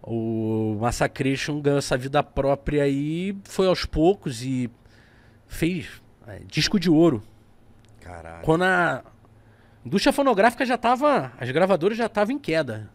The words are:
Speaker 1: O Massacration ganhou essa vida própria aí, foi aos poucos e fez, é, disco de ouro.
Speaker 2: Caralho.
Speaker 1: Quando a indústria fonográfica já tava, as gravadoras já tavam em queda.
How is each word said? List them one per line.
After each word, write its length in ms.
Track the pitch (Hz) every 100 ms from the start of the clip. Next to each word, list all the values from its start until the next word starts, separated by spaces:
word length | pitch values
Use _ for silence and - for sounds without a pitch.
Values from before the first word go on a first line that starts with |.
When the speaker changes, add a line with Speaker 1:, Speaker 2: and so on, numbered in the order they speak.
Speaker 1:
O 720 | - 117 113 113 110 110 110 104
Massacration 800 | 117 - 139 - 135 135 - 147
ganhou 200 | 143 139
essa 180 | - 135
vida 260 | 131 139
própria 600 | 139 - 135 139 - 147
aí, 520 | 143 139 147 165 190 196
foi 220 | - - 190
aos 200 | 170 -
poucos 560 | 156 165 202 165 117
e 280 | 127 131 120 - - - - - - - _
fez, 540 | - 170 180 113 - - _ -
é, 140 | 95
disco 380 | 90 - 151 208
de 120 | 175
ouro. 320 | 156 170 113 - - _ - - - _ -
Speaker 2:
Caralho. 420 | - 87 82 82
Speaker 1:
Quando 200 | - 160
a 380 | 185 185 165 131 - - - - - _ - _ 120
indústria 260 | 180 294
fonográfica 540 | 277 277 196 220 240 254
já 100 | 240
tava, 560 | 226 247 302 247 127 -
as 120 | 123
gravadoras 460 | 135 185 185 180 226
já 140 | 226
tavam 240 | 208 208
em 40 | 285
queda. 520 | - 160 139 107 107